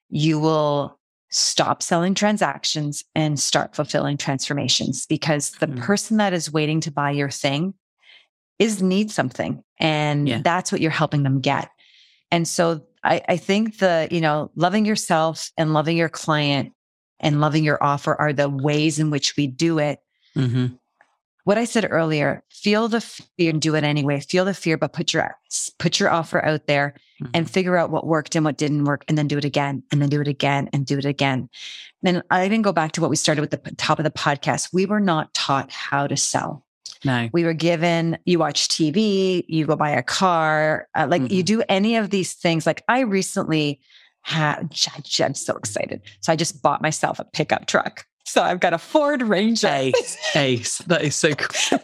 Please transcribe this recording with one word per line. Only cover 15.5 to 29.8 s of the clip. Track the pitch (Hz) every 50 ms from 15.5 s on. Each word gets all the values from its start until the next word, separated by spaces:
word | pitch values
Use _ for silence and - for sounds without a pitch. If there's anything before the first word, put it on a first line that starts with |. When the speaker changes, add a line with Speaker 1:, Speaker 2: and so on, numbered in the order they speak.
| - -
Speaker 1:
and | 160 156 156
loving | 151 147 156 170
your | 165 165 156
client | - - - 160 156 151 147 143 143 135 - - _ _ _ _ _ _ _ _ _ -
and | - 156 147 147
loving | 151 151 143 160 156
your | 151 147 -
offer | - 143 143 135 - 160 151
are | - 151 151
the | 143 135 143 143
ways | 139 135 131 151 147 151 151 160 143 147
in | 156 151
which | 151 139 - - -
we | - 147
do | 135 127 - 165 170 165 156
it. | 147 147 139 - _ _ _ _ _ _ -
Speaker 2:
Mm-hmm. | - 135 123 117 127 123 123 123 - _ _ _ _ _ _ _ _ _ _ _ _ -
Speaker 1:
What | 180 202 220
I | 240
said | 233 - 233 190 -
earlier, | 110 160 165 156 156 147 143 143 - - _ _
feel | - - - 208 208 214 233 226
the | 214 233
fear | - - - - - _ _ - 175 160
and | 160 156
do | - 156 151
it | 156 147
anyway. | 147 147 147 139 143 143 143
Feel | - - - 180 185
the | 196 185
fear, | - - 165 160
but | - 156 139
put | - - 165 -
your, | - 160 - - - - _ - - - - - _ -
put | - 175 - -
your | 202 185
offer | 160 165 160 - - 165 -
out | 151 156 147 -
there | - 147 143 143 143 - - _ _ _ -
Speaker 2:
Mm-hmm. | 147 123
Speaker 1:
and | 120 170 160 -
figure | - 190 185 180 180 175
out | 160 -
what | 156 - -
worked | 147 165 156 143 - -
and | 165 156
what | 151 135 -
didn't | 151 147 151 147 143
work, | 143 143 131 - -
and | 156
then | 151 147
do | 143 147 143
it | 147
again, | 143 - 147 143 139 139 131